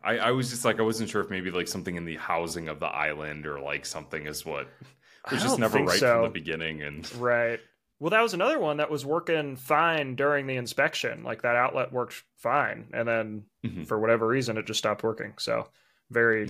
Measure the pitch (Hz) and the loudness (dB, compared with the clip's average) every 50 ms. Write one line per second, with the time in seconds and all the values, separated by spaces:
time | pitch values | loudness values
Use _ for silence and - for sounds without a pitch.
0 | - 101 113 113 104 120 127 131 127 127 127 113 - 117 110 110 110 110 113 113 | -2 0 0 2 4 2 2 2 0 -2 -2 0 0 2 2 4 2 2 2 0
1 | 110 - - 104 101 101 98 92 90 92 87 90 87 - - 95 87 92 87 85 | -2 -2 -2 -2 -2 -2 -4 -4 -4 -2 -2 -2 -2 -2 -4 -6 -4 -4 -4 -4
2 | 85 82 80 - - - 87 85 85 80 76 87 82 78 76 73 82 - - 73 | -6 -6 -8 -6 -4 -2 0 0 0 -2 -4 -6 -6 -6 -6 -4 -4 -4 -2 -2
3 | 76 76 76 76 76 76 76 76 73 76 73 69 69 73 73 71 - - - 80 | -2 -2 -2 -4 -6 -8 -8 -8 -8 -8 -8 -6 -6 -6 -6 -6 -6 -8 -10 -10
4 | 73 - 80 78 73 76 73 - - 82 73 69 65 - - - - - _ _ | -10 -8 -8 -8 -6 -8 -8 -8 -8 -6 -6 -6 -8 -10 -14 -20 -20 -20 _ _
5 | _ _ - - - - 139 - 214 262 262 139 113 110 113 - - 90 87 101 | _ _ -20 -14 -8 -4 -2 0 2 2 2 4 4 4 4 4 4 4 4 4
6 | 135 123 117 117 117 113 - 82 78 80 80 80 80 80 78 78 73 73 73 76 | 6 6 6 6 4 2 0 -4 -6 -4 -4 -4 -4 -4 -6 -6 -8 -8 -8 -10
7 | - - 123 120 123 120 120 120 117 117 117 - - _ _ _ _ _ _ - | -12 -10 -8 -2 0 2 2 2 2 0 -2 -4 -10 _ _ _ _ _ _ -6
8 | 143 175 208 220 233 226 190 170 196 262 320 285 180 151 147 147 151 147 151 135 | -2 2 4 4 4 2 2 2 2 2 2 2 0 0 0 0 0 -2 -2 -4
9 | 131 139 156 170 170 170 165 156 147 143 131 127 - - 151 151 165 170 165 156 | -2 -2 -2 -2 0 0 0 0 0 -4 -6 -6 -2 2 4 4 4 4 2 0
10 | 139 131 123 123 139 147 147 139 135 135 131 127 120 110 - - 143 160 - - | -2 -2 -2 0 2 2 2 2 0 -2 -2 -4 -4 -2 0 2 2 2 2 -2
11 | - 117 113 113 113 123 113 - - 120 120 120 123 - - 135 123 - 127 123 | -4 -4 -4 -6 -8 -8 -6 -2 0 2 4 4 4 2 2 0 -2 0 -2 -2
12 | 120 - - - - _ _ - - 117 131 147 127 107 107 110 113 117 - 120 | -4 -4 -6 -16 -18 _ _ -4 0 2 2 2 2 0 -2 -6 -10 -6 -4 -2
13 | 113 120 113 113 110 107 107 107 107 _ _ _ - 113 - 90 - - 117 107 | 0 0 0 0 0 -4 -6 -12 -12 _ _ _ -8 -8 -6 -6 -4 -2 0 2
14 | 110 113 117 110 113 113 127 135 120 117 107 110 107 - 107 - - 110 104 - | 4 4 4 4 4 4 2 2 2 0 -2 -4 -4 -2 -2 0 0 0 0 2
15 | - 113 104 - - 104 - - - 117 113 113 110 - _ _ _ _ _ _ | 0 -2 -2 -2 -6 -10 -8 -6 -4 -2 0 -2 -2 -4 _ _ _ _ _ _
16 | _ - 120 117 117 117 110 110 104 | _ -2 2 4 6 6 4 2 0